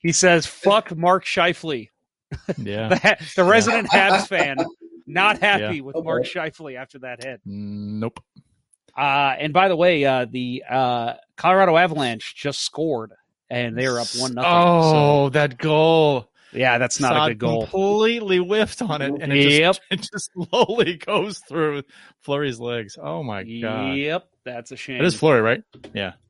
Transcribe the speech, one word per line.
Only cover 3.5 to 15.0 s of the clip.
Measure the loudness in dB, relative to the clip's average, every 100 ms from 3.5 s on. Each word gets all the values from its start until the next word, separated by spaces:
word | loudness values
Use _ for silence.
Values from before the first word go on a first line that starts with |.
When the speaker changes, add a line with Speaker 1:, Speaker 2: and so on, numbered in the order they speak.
| 4 4 -2 2
Speaker 1:
Habs | 2 4 2 0
fan, | -2 -2 -2 -6 -10 -20 -20 -8
not | 0 0 2
happy | 2 2 -2 -6
Speaker 2:
Yeah. |
Speaker 1:
with | -8 -8
Speaker 3:
Okay. | -4
Speaker 1:
Mark | -4
Scheifele | -4 -6 -8 -10 -16 -14
after | -16 -16
that | -14 -12
hit. | -12 -12 -12
Speaker 2:
Nope. | -12 -10 -10 -8 -6 -6 -8 _ _ _ _ _ _ _ -4
Speaker 1:
Uh, | 0 2 0 -2
and | 0
by | 2 2
the | 4
way, | 4 4 2
uh, | 0 -2
the, | -6 -6 -8 -4
uh, | -2 0 -2 -4 -8 _ -2
Colorado | 2 4 6 4
Avalanche | 2 0 -4 -4 -12 -8
just | -8 -6
scored, | -8 -6 -4 -4 -8 _ _ _ _
and | -6 -4 -2
they're | -2 -2
up | -4 -4
one | -6 -2
nothing. | 2
Speaker 2:
Oh, | 4 6 6 6 6